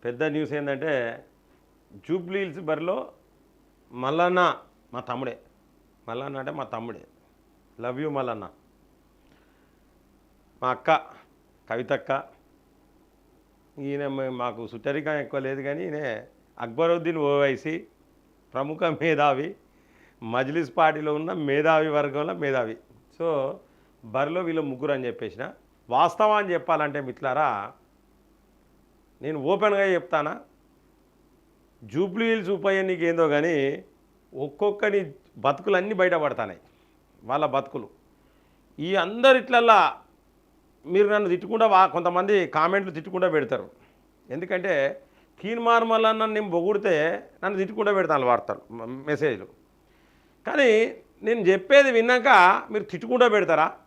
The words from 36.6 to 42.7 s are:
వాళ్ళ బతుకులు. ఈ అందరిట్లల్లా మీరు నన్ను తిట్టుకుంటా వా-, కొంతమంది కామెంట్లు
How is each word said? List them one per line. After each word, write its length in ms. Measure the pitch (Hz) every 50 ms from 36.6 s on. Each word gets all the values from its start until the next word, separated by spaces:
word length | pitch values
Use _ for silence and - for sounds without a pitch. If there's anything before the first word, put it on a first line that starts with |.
| _ _ _ _ _ _ _ _ _ _ _ _ -
వాళ్ళ 220 | 107 127 147 151
బతుకులు. 420 | 143 127 139 135 - - 139 110 101 _ _ _ _ _ _ _ _ _ _ _ _ _ _ _ _ _ -
ఈ 180 | 143 170 190
అందరిట్లల్లా 1000 | 196 165 175 208 233 240 269 262 254 208 - 254 240 233 233 220 202 170 147 - - - _ _ _ _ _ _ _ _ _ _ _ _ _ _ _ _
మీరు 220 | 139 175 190 208 202
నన్ను 200 | 208 208 208 185
తిట్టుకుంటా 380 | 175 180 - 190 220 220 226
వా-, 260 | 220 196 185 190 185 -
కొంతమంది 540 | 170 175 180 175 180 185 196 208 196 180
కామెంట్లు 460 | 143 - 160 156 170